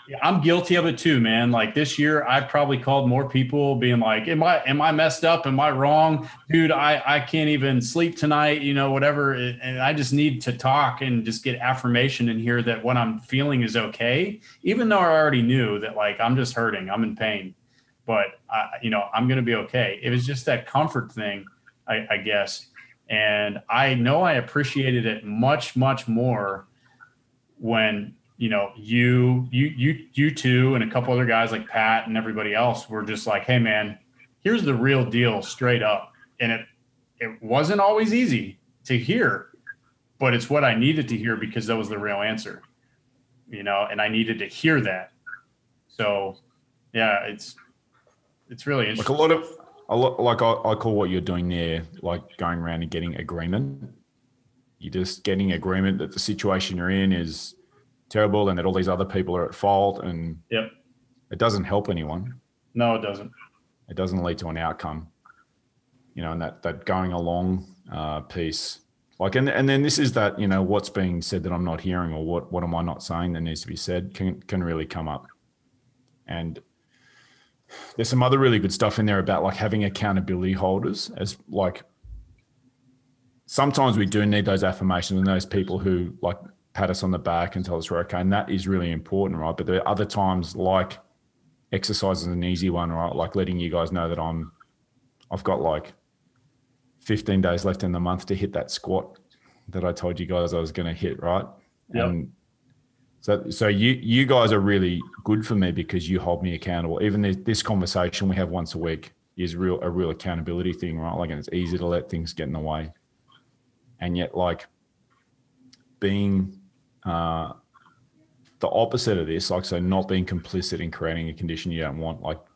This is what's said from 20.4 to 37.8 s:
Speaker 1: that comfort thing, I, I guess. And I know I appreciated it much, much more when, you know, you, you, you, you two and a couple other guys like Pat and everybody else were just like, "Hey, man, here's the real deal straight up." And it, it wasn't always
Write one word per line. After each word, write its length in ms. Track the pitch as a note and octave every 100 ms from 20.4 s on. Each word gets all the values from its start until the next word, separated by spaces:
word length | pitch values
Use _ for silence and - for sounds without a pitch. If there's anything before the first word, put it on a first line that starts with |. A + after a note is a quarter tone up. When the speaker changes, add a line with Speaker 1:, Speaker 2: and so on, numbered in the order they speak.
| -
Speaker 1:
that 220 | A#2+ -
comfort 440 | C#3 D#3 C3+ -
thing, 340 | A2 G#2 G2 G2 - _ _ -
I, 200 | A2 A2
I 60 | G#2
guess. 500 | G2 G#2 G2 - - - - _ -
And 500 | A2 G#2+ G#2 G#2 G2+ -
I 260 | A#2 C3+ B2+
know 260 | A#2+ D3+
I 120 | F3+
appreciated 760 | C#3 A#2 C#3+ C#3 C#3+ C3+ B2 A2+
it 180 | G#2+ G#2+
much, 500 | G#2+ B2+ B2 - B2+
much 320 | C3 C3 -
more 600 | A2+ B2+ A2 G2+ G2 - _ _ _ - _ _ _ _ -
when, 580 | A2+ A2+ A2 G#2 G#2 - _ -
you 120 | A#2
know, 220 | G#2 G2+ -
you, 720 | G#2 A#2+ B2 B2 B2 B2+ B2+
you, 160 | B2 D3+
you, 400 | C#3+ C3+ D#3+ -
you 160 | - D3
two 460 | C#3+ B2+ B2 C3 B2+
and 80 |
a 60 | A2
couple 240 | B2+ B2
other 120 | B2 A#2+
guys 260 | A2+ A2+
like 160 | A2 A2
Pat 400 | A2 A2 A2+ A2+
and 100 | A2
everybody 360 | A2+ G#2+ G#2
else 360 | G#2+ B2 A#2+ -
were 120 | G#2+
just 240 | G#2 G#2+ -
like, 180 | G2+
"Hey, 160 | - B2
man, 380 | A2+ G#2+ G#2 G#2 _ _ _ _
here's 220 | G3 A3+
the 100 | D#3
real 320 | A#2+ C3 C3+ B2
deal 360 | A#2+ A#2+ G#2+
straight 400 | - - B2 A#2
up." 300 | G#2+ G2 - _ _ -
And 100 | A#2
it, 140 | A2+ - _ _ _ _ -
it 220 | A2+ A2
wasn't 380 | A2 C3 D#3
always 340 | G3+